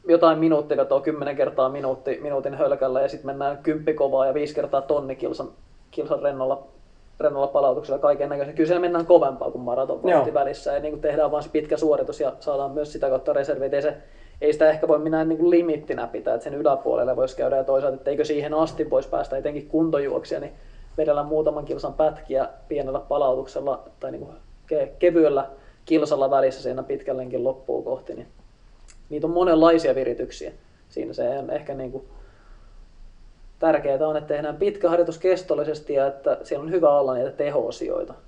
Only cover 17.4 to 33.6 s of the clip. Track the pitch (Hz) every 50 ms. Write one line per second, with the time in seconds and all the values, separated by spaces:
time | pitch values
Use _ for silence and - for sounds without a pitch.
17.4 | 127 127 135 135 131 135 135 135 139 139 131 135 - 139 143 147 151 151 151 147
18.4 | 147 151 151 156 160 156 - - 151 - 131 131 - - - 135 139 - 139 135
19.4 | - 147 147 151 - - - 160 165 160 156 143 143 135 - - - - - 139
20.4 | - - - - - - - - - - - - 156 147 147 147 147 147 156 156
21.4 | 156 151 147 151 143 - 135 135 - 139 - - 156 151 156 - - - 135 131
22.4 | 123 - - - - - 113 - 131 131 135 131 - - 143 143 143 131 127 131
23.4 | 135 - - 143 139 139 127 - - - - _ - 131 - - - - - -
24.4 | - - - - - - 156 151 135 - - - 180 175 165 170 156 147 143 135
25.4 | - - - - - - _ _ _ - 165 156 151 143 151 135 135 131 135 135
26.4 | 135 131 127 - - 123 127 131 127 - 139 131 - - 131 131 127 127 127 123
27.4 | 120 131 131 - - - 131 - - 113 131 127 - - 117 120 120 - _ -
28.4 | - - - _ - - - - - - - - - - 147 151 160 165 170 175
29.4 | 180 185 165 156 160 165 165 160 160 135 127 135 131 123 117 - 123 - - -
30.4 | - - - - _ _ _ _ _ _ - - - - - - 123 120 135 139
31.4 | 135 - 139 147 - - 139 135 131 123 123 135 - - - - - - - -
32.4 | - - - - - - - - - - - - - - - - - - - _
33.4 | - - - -